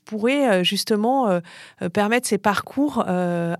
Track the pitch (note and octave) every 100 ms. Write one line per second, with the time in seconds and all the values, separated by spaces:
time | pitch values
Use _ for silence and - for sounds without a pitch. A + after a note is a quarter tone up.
0 | - G#3+ A3+ C#4 C4+ F#3 F3+ G3 - G#3+
1 | A3 C4+ A#3+ F3 E3+ - - - F3+ F#3
2 | G#3 A#3+ B3 G3+ G#3+ F#3+ - - D4 A#3+
3 | - F3+ F3+ F3 E3+